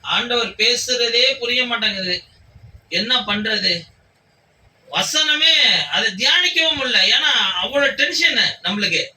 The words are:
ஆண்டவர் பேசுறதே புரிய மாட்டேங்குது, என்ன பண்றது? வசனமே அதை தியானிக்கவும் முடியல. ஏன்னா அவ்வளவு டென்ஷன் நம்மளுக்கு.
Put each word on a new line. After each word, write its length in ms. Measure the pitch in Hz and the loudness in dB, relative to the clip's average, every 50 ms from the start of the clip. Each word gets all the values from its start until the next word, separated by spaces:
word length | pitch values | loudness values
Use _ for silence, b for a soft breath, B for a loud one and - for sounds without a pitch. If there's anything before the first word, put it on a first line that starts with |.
ஆண்டவர் 480 | - - - - 233 240 240 240 233 196 | -4 -2 -2 -2 -2 0 -2 -2 -2 -4
பேசுறதே 880 | 190 - 214 233 240 240 - 254 254 - 240 226 226 240 254 269 269 - | -2 0 0 0 0 0 -2 -4 -2 -2 0 0 2 2 2 2 0 -2
புரிய 260 | 240 233 247 254 254 | -2 -2 0 -2 0
மாட்டேங்குது, 600 | 240 233 226 214 214 196 190 185 180 180 180 - _ _ _ - _ _ - - - - - _ _ | -2 -2 -2 -2 -2 -4 -4 -6 -6 -6 -6 -8 _ _ _ -20 _ _ -20 -20 -20 -20 -20 _ _
என்ன 320 | - 180 208 233 254 254 | -4 -4 -2 0 -2 -2
பண்றது? 600 | - 208 202 208 214 220 214 202 185 180 175 170 160 - _ _ _ _ _ _ _ _ _ _ _ _ _ _ _ _ _ _ _ - - | -2 -2 -4 -2 -2 -2 -4 -2 -2 -2 -4 -4 -6 -14 _ _ _ _ _ _ _ _ _ _ _ _ _ _ _ _ _ _ _ -6 -2
வசனமே 920 | - - - - 302 311 302 294 294 320 320 320 - - - - 165 - - - | -2 -2 0 0 0 2 2 2 2 4 2 4 4 4 2 2 0 -2 -2 -2
அதை 200 | - - 208 185 | -2 -2 -2 -2
தியானிக்கவும் 680 | 190 247 269 - 359 359 349 349 339 320 320 294 285 | 0 0 2 2 4 2 2 2 2 0 0 0 0
முடியல. 180 | 269 254 233 214 - | -2 0 2 2 4
ஏன்னா 240 | - - - 311 294 269 - - - - | 4 2 2 2 2 2 2 0 0 -2
அவ்வளவு 380 | - 190 190 269 285 285 269 - | -4 -6 -2 0 2 2 2 2
டென்ஷன் 680 | - 285 - - - 339 330 285 - - - - - - | 0 -2 0 0 2 2 2 2 2 0 0 -2 -4 -6
நம்மளுக்கு. 420 | 175 196 208 196 175 165 156 - - - | -4 -2 -2 -2 0 0 -2 -2 -4 -8